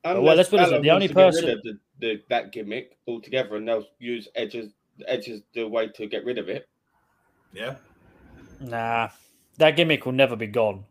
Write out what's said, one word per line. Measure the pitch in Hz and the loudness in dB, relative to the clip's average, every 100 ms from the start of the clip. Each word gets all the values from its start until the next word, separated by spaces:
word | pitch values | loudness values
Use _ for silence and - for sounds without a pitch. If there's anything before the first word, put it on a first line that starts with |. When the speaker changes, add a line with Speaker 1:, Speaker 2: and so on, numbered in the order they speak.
Speaker 1:
But, | 165 190 | -2 2
well, | 151 | 6
Speaker 2:
Unless | 160 | 6
Speaker 1:
let's | 180 | 4
put | 208 | 4
it | |
this | 175 | 4
way, | |
Speaker 2:
Balor | 156 | 4
Speaker 1:
the | 143 | 4
only | 180 190 | 4 4
Speaker 2:
wants | |
to | |
get | 185 | 6
rid | 190 | 6
Speaker 1:
person | 165 165 110 | 6 -2 -4
Speaker 2:
of | |
the, | 117 104 _ _ 117 | -8 -14 _ _ -6
the, | 104 _ | -6 _
that | 120 98 | -4 -4
gimmick | 117 104 113 127 _ - | -12 -10 -10 -12 _ -12
altogether, | 117 - 131 104 107 | -12 -6 -4 -4 -6
and | 110 | -4
they'll | 113 107 _ | -4 -6 _
use | 120 120 104 - | -10 -10 -8 -8
Edge's, | 110 120 107 _ _ _ - | -8 -10 -14 _ _ _ -6
Edge's | 123 110 107 _ | -6 -6 -16 _
the | 117 110 | -8 -4
way | 113 110 | -4 -6
to | - 107 | -8 -10
get | 107 120 | -8 -6
rid | 120 | -8
of | 92 | -8
it. | 117 _ _ _ _ _ _ _ _ _ | -12 _ _ _ _ _ _ _ _ _
Speaker 3:
Yeah. | 98 117 139 _ _ _ _ _ - - - | -12 -12 -12 _ _ _ _ _ -20 -20 -18
Speaker 1:
Nah, | 135 117 117 117 113 _ _ _ _ - | -10 -8 -4 -2 -4 _ _ _ _ 2
that | 156 151 | 2 4
gimmick | 165 143 - | 2 0 -2
will | |
never | 127 135 117 | 2 2 2
be | 110 | -4
gone. | 110 110 98 104 | 0 0 -2 -16